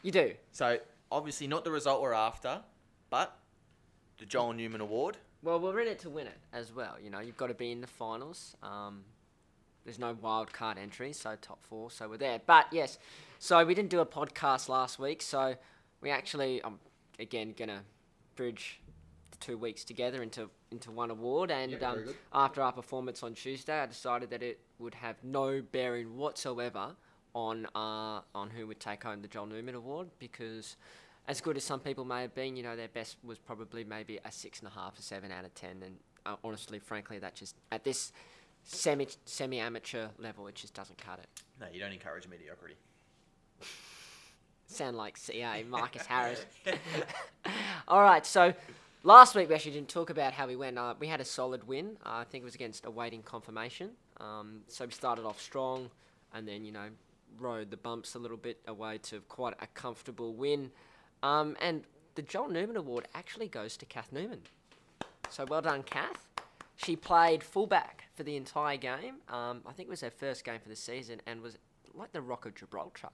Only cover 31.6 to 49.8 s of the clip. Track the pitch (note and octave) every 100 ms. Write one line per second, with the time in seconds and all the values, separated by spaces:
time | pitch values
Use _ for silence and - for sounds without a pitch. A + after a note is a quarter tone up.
31.6 | - C#3 C#3+ C3+ B2+ B2 B2 C3 C3 B2+
32.6 | A#2+ A#2 A2+ A#2 A2 - A#2+ A2 - A2
33.6 | G#2+ A#2 A2 G#2+ G#2+ G#2+ G#2+ - G2+ -
34.6 | G2+ G2 F#2 - - G2 G2 F#2 F#2 -
35.6 | F#2 F#2 F#2+ F#2 _ _ - G2+ A2+ G#2
36.6 | - G#2 - G#2+ G2+ G#2 F#2+ - G2 -
37.6 | _ A2 C3+ C3 - - - - - _
38.6 | - - D#3+ C#3+ C3+ - - - C3 B2+
39.6 | A2+ A2+ - A#2+ A2 G#2 A2+ G#2 G2+ G2+
40.6 | G2+ - G2 F2+ - F2+ E2+ - - -
41.6 | F#2+ F2 G2 F#2+ G2 E2+ F2+ F2 D2+ F2
42.6 | E2+ D2+ _ _ _ _ _ _ _ _
43.6 | - - - - - - - - _ _
44.6 | - - C3+ A#2 G#2 - - A2+ A#2+ G#2+
45.6 | A#2 B2 A#2 A#2+ - B2+ A#2+ A#2+ - -
46.6 | F#3+ D#3+ D#3+ D#3 - - - - - A3
47.6 | G3+ F3 - F#3+ G3+ E3 - - F3+ F3+
48.6 | - - - - F3 A#3 B3+ G#3 E3 D3+
49.6 | D3+ C#3+